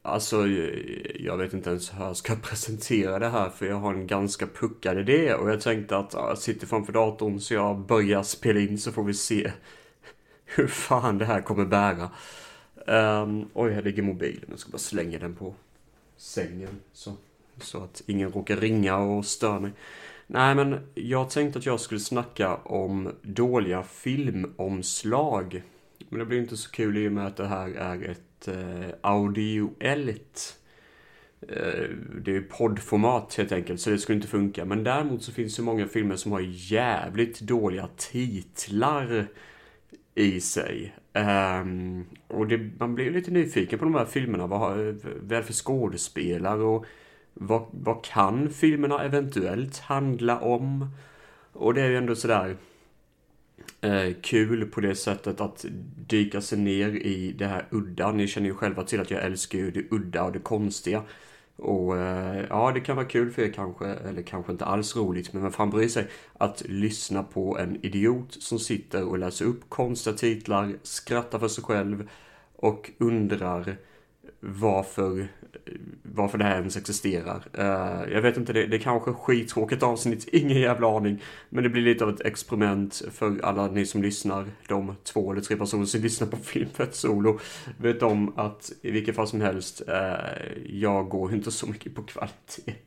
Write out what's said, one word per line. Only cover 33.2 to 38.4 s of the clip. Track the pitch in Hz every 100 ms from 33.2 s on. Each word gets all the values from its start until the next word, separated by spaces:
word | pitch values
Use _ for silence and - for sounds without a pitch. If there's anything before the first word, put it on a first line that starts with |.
| -
helt | - 98
enkelt, | 92 87 87
så | 113
det | 104
skulle | 101 107
inte | 104
funka. | 104 101 101 90
Men | 104
däremot | 113 139 147 120
så | -
finns | - 110 107
det |
många | 117 110 101
filmer | 113 104 92
som | 107
har | 101 92 90 92
jävligt | 107 120 92 82 98 117 -
dåliga | 104 120 104 92 92 -
titlar | - 120 127 98